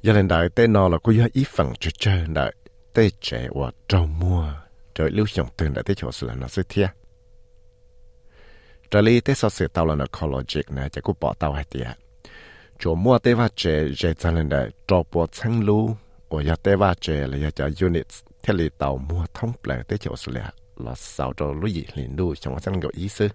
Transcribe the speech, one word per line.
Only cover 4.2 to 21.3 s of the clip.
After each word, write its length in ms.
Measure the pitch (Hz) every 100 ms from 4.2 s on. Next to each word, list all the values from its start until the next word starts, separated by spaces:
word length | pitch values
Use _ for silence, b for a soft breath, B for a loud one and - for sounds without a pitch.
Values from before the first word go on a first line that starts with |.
| 90 90 78 73 - - -
rồi 160 | - 78
lưu 160 | 104 107
xong 220 | - 64 -
tiền 180 | 78
đại 80 | 64 57
tên 100 | 101
chỗ 160 | 60
sự 140 | - 64
là 80 |
nó 140 | 58 64
sẽ 140 | - 92
thiệt. 220 | - 92 - - _ _ - - - - _ - - - - b b b b b b b
Trở 100 | 104
lý 200 | 107 120
tên 160 | - 135
sau 140 | 107
sự 180 | - -
tao 180 | - 80
là 80 |
nó 100 | 76
ecologic 680 | 65 - 78 65 64 73 -
nè, 180 | 67 69
chỉ 80 | -
có 80 | - -
bỏ 140 | 69
tao 180 | - 76
hay 120 | 71 71
thiệt. 160 | 65 60 60 _ - B B B B B -
Chỗ 160 | 87
mua 240 | 82 107 120
tên 180 | 123 120
và 120 | 113 -
trẻ 280 | 87 78 76 69
trẻ 180 | 87
cho 160 | 80 85
lên 180 | 82 76
đại, 200 | 69 57 - -
trâu 160 | 92 76
bỏ 140 | 87 82
chăng 380 | - 113 117
lưu, 320 | 104 104 110 110 b b -
ở 120 | 78
nhà 160 | 73 82
tên 220 | 98 98
và 160 | 101 90
trẻ 260 | - 76 69
là 120 | 69
nhà 120 | 76
cho 180 | - 71 73
units, 420 | 92 82 - - - -
thế 120 | -
lý 140 | 98 78 -
tao 180 | 69 67
mua 300 | 67 87 82
thông 180 | - 117 120
lệ 180 | - 64 -
tên 100 | 104
chỗ 180 | - -
sự 160 | -
là, 200 | 64 - - - -
là 180 | 60
sao 380 | 62 - - 65